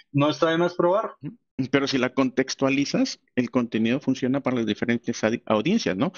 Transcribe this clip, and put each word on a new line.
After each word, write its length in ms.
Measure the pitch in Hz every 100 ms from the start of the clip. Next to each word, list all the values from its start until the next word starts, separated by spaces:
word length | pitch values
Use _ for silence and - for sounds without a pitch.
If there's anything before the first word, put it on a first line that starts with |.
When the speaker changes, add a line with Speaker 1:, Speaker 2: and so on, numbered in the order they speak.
| -
Speaker 1:
no 180 | 143 147
está 200 | 143 165
de 80 | 165
más 160 | 175
probar. 400 | 175 175 202 220 - 147 - _ - 127
Speaker 2:
Pero 160 | 139 139
si 100 | 127
la 120 | 123
contextualizas, 1080 | - 131 - 131 - 135 139 139 180 262 - _
el 160 | - 120
contenido 480 | 127 117 110 113 131
funciona 420 | - 131 127 139
para 180 | 131 127
las 80 | 110
diferentes 580 | 104 117 117 - 117
adi-, 180 | 110 117 -
audiencias, 500 | 110 131 220 - 92
¿no? 160 | 156